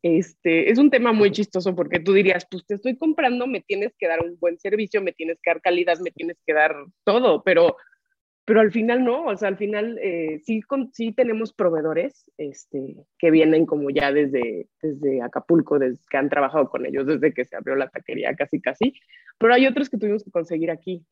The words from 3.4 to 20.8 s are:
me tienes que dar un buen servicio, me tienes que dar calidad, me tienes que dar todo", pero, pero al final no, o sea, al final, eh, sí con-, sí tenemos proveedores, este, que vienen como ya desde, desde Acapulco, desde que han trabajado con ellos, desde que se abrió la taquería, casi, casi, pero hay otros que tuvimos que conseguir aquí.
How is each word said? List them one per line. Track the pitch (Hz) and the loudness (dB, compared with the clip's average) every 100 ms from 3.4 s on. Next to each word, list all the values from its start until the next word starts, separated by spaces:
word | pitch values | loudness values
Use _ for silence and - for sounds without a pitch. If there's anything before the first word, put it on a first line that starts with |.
| 247 | -4
me | 226 | -6
tienes | _ 196 214 _ | _ -6 -6 _
que | 180 | -4
dar | 165 | -2
un | 170 175 | -4 -4
buen | 175 170 | -4 -4
servicio, | 196 214 208 208 | -4 -4 -2 -2
me | 190 | -4
tienes | - 160 165 | -6 -8 -4
que | - | -2
dar | 165 | -2
calidad, | 185 175 175 170 | 0 0 0 0
me | 180 | -2
tienes | - 165 175 | -10 -12 -10
que | - | -2
dar | 151 151 147 143 _ | 2 2 0 -14 _
todo", | - 214 254 220 | 0 2 4 2
pero, | 190 170 170 - - _ _ _ _ _ - | 4 4 4 2 -12 _ _ _ _ _ 2
pero | 220 | 4
al | 214 | 4
final | 226 220 247 | 2 0 2
no, | 247 254 | 0 0
o | 330 196 | -4 -2
sea, | 208 | -4
al | 190 | -4
final, | 208 208 220 233 | -4 -4 -6 -6
eh, | 196 170 160 156 | -6 -4 -6 -8
sí | - 220 | -4 -6
con-, | - 277 262 | -2 -4 -4
sí | - 226 | -6 -6
tenemos | 214 240 220 220 | -2 -2 -2 -6
proveedores, | - 185 160 156 156 233 _ _ - | -2 -2 0 -2 -4 -4 _ _ -14
este, | 147 139 _ 143 135 - _ _ | -14 -14 _ -12 -12 -16 _ _
que | 170 | 4
vienen | 160 156 160 | 6 6 4
como | 160 147 143 | 2 0 -2
ya | 143 143 | 0 0
desde, | 143 143 135 120 92 - _ | 2 0 -2 -4 -6 -12 _
desde | 156 139 143 135 | -8 -4 -4 -4
Acapulco, | 120 131 - 170 - 147 | -4 -8 2 2 4 0
desde | 131 123 _ | 0 -4 _
que | 139 | -2
han | 143 | 0
trabajado | 143 135 151 135 | 0 0 0 -2
con | - | -2
ellos, | 135 139 135 | -6 -4 -2
desde | 147 147 | 0 0
que | 127 127 | -2 -8
se | - | -6
abrió | - | -4
la | 135 131 | -4 -4
taquería, | - - 120 120 139 | -8 -10 -6 -6 -4
casi, | 143 - | -4 -4
casi, | - 135 247 - _ - - _ | -6 -2 -2 -4 _ -20 -20 _
pero | 226 | 4
hay | 247 269 | 6 4
otros | 254 269 | 2 -4
que | 220 | -4
tuvimos | 208 208 | -4 -4
que | 208 | -4
conseguir | 175 165 165 165 | -8 -4 -4 -4
aquí. | 160 | -6